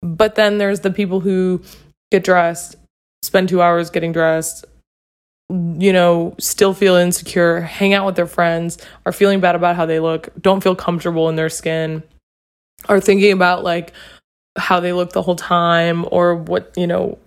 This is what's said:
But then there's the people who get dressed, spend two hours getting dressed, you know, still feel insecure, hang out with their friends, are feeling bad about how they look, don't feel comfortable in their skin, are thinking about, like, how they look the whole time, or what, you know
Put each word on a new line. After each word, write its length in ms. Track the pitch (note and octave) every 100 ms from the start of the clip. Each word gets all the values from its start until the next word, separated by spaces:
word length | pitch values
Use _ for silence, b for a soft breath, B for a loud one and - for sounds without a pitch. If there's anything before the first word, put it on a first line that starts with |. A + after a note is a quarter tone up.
But 340 | F3 E3 G#3+ G#3+
then 200 | G#3+ G#3
there's 240 | G3+ G3+
the 100 | G3
people 300 | F#3 G3 F#3+
who 400 | F#3 F#3 F#3 F3+ B B B _ _
get 140 | G3
dressed, 500 | F#3 F3+ E3+ E3+ - - _ _ _ _
spend 260 | - G3 F#3
two 120 | F3+
hours 300 | F3 E3+ E3+
getting 220 | E3+ E3
dressed, 520 | E3 D#3+ D#3+ D#3+ - - _ _ _ _ _ _ _ _
you 420 | F#3 E3+ D#3+ G3
know, 420 | F#3 F3 E3+ E3+ -
still 340 | - - G3
feel 220 | F#3 G3
insecure, 680 | F3+ F3+ F3 - - E3+ E3+
hang 320 | E3 - G3
out 140 | G3 G3
with 100 | F3+
their 100 | E3+
friends, 520 | - E3+ E3 E3+ - B B
are 80 | -
feeling 280 | F#3 G3+ G3
bad 140 | F3+
about 220 | F3 F3 F3
how 80 |
they 160 | E3 D#3+
look, 280 | E3 D#3+ - -
don't 220 | G3 G3
feel 120 | F#3+
comfortable 540 | F#3 - F3 F3 E3 D#3+
in 80 | D#3+
their 120 | D#3+
skin, 540 | D#3+ D#3+ D#3+ D#3+ D#3 D#3 _ _ _ _ _ _ _ -
are 120 | G3+
thinking 320 | G3 G3 G3+
about, 320 | F#3+ F3+ F3+
like, 280 | F3+ E3+ E3+ - B B _ _ _ -
how 240 | - F3+
they 120 | F3
look 200 | F3+ F3
the 100 | F#3
whole 140 | F#3 F3
time, 680 | - F3 E3+ E3+ E3+ E3+ E3+
or 240 | F3 F3
what, 380 | E3+ D#3+ F3+ F3+ -
you 100 | F3
know 320 | - - -